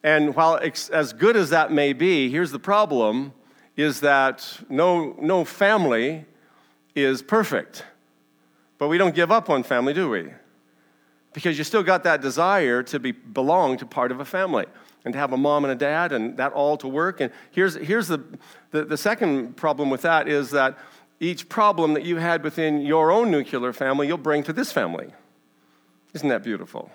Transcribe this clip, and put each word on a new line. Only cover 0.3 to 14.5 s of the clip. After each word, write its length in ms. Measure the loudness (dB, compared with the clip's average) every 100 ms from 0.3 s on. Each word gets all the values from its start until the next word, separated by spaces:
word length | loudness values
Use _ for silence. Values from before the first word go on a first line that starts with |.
while 240 | 2 2 2
ex-, 280 | -2 -6 -4
as 240 | -2 -2
good 240 | 2 4 4
as 140 | 4
that 200 | 2 2
may 220 | 2 2
be, 380 | 2 2 2 0
here's 200 | 0 -2
the 80 | -4
problem, 720 | 0 2 2 2 2 0 -6 -12 _ _ _
is 260 | -2 -2 0
that 600 | 2 4 2 -2 -14 -18 -6
no, 480 | 2 4 2 -2 -4
no 280 | 0 0 0
family 800 | 0 2 4 2 2 0 -4 -14 _ _ _ _ _ _
is 280 | -2 0 0
perfect. 640 | 0 0 2 -4 -6 -18 -20 _ _ _ _ _ _ _ _ _
But 120 | -2
we 100 | 2
don't 160 | 2
give 180 | 2 2
up 160 | 2 2
on 140 | -2
family, 320 | 0 0 0
do 160 | -2 -2
we? 180 | -4 -6 -16 _ _ _ _ _ _ _ _ _
Because 240 | -6 -4 -2
you 80 |
still 180 | 0 0
got 220 | 2 2
that 160 | 4 2
desire 600 | 0 0 2 2 2 0
to 160 | -2 -6
be, 140 | -6
belong 680 | -8 -8 -4 2 2 2 -2
to 80 | -6
part 260 | -4 -4
of 80 | -4
a 60 | -6
family 400 | -4 -2